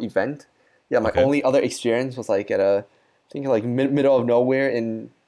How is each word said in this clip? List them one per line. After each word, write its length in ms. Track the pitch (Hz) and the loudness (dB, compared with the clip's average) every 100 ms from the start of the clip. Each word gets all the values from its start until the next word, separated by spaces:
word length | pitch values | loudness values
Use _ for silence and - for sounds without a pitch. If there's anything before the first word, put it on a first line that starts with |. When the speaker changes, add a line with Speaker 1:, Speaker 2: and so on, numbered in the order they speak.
Speaker 1:
event. 400 | 113 95 113 147 - _ _ _ _ | -2 -2 -4 -6 -16 _ _ _ _
Yeah, 80 | 123 | -2
my 100 | 110 | 0
Speaker 2:
Okay. 140 | 131 | 2
Speaker 1:
only 180 | 135 143 | 2 2
other 200 | 131 131 | 2 2
experience 560 | 120 - 117 117 131 123 | 0 -2 -2 -2 -2 -8
was, 100 | 113 | -4
like, 220 | 101 101 | -2 0
at 100 | 98 | 0
a, 240 | 98 101 104 | 2 0 -4
I 460 | _ _ _ _ | _ _ _ _
think, 140 | 143 139 | -8 -2
like, 180 | 113 | -2
mid-, 280 | 120 123 135 | 0 -2 0
middle 240 | 143 139 131 | 2 4 2
of 100 | 117 | 4
nowhere 420 | 117 127 131 135 | 2 2 0 0
in, 420 | 120 113 113 113 _ | -2 -4 -8 -12 _